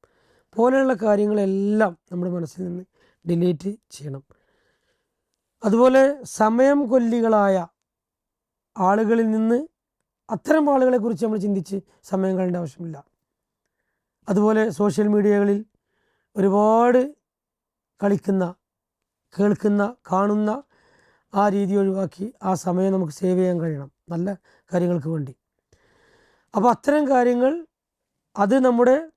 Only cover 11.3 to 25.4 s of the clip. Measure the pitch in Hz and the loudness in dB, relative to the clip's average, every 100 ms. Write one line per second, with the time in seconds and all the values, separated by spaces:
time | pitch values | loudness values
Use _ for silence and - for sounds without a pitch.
11.3 | 214 202 196 170 196 - _ - 190 190 | -4 -4 -4 -6 -10 -12 _ -6 -4 -2
12.3 | 185 185 175 160 - 170 143 - _ _ | -2 -4 -4 -8 -12 -16 -16 -20 _ _
13.3 | _ _ _ _ _ _ _ _ _ - | _ _ _ _ _ _ _ _ _ -4
14.3 | 196 214 220 220 - 208 165 208 208 208 | 0 2 2 0 0 -2 0 0 2 2
15.3 | 202 202 202 220 _ _ _ _ _ _ | 2 2 -2 -6 _ _ _ _ _ _
16.3 | 202 196 202 214 226 240 254 277 - _ | -2 0 2 2 4 4 2 0 -6 _
17.3 | _ _ _ _ _ _ - 202 202 - | _ _ _ _ _ _ -4 -2 -2 -2
18.3 | 190 175 - _ _ _ _ _ _ _ | -2 -4 -8 _ _ _ _ _ _ _
19.3 | - 208 208 214 208 202 247 - 185 202 | -2 -2 0 0 0 -2 -6 -4 -2 0
20.3 | 208 214 262 - _ _ _ _ _ _ | 0 -2 -6 -10 _ _ _ _ _ _
21.3 | 202 208 196 190 202 196 190 185 - 214 | -2 0 0 0 0 0 -2 -6 -8 -14
22.3 | - 190 185 185 180 190 190 165 - 185 | -8 -6 -4 -2 -2 0 -2 -4 -4 -2
23.3 | 185 185 175 165 143 139 _ - 170 185 | 0 0 -2 -4 -8 -12 _ -10 -6 -6
24.3 | 190 _ _ _ 180 175 175 147 160 135 | -8 _ _ _ -4 -2 -2 -4 -8 -8
25.3 | - | -14